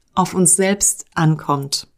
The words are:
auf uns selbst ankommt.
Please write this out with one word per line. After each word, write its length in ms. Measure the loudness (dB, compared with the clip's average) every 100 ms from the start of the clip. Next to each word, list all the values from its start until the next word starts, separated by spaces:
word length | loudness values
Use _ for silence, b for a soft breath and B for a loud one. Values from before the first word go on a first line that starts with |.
| _
auf 200 | -4 -2
uns 220 | 2 2 2
selbst 500 | 2 0 -2 -4 -6
ankommt. 760 | 0 2 2 -2 -4 -4 -8 -10